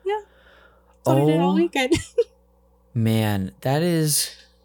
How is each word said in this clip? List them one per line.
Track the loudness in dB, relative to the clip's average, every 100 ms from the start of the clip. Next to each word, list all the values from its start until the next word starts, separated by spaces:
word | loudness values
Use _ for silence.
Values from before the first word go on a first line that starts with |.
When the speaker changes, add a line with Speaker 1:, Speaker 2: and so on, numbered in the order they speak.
Speaker 1:
Yeah. | -6 -6 -8 _ -20 -20 -20 _ _ _
That's | 0 2
what |
I | 2
did | 2
all | 2
Speaker 2:
Oh. | 2
Speaker 1:
weekend. | 0 0 0 -2 -2 -4 -4 _ _
<laughs> | _ _ _ _
Speaker 2:
Man, | -2 0 2 0 -2 -4 -6
that | -2 0
is | 0 0 0 -2 -4 -10 -20 _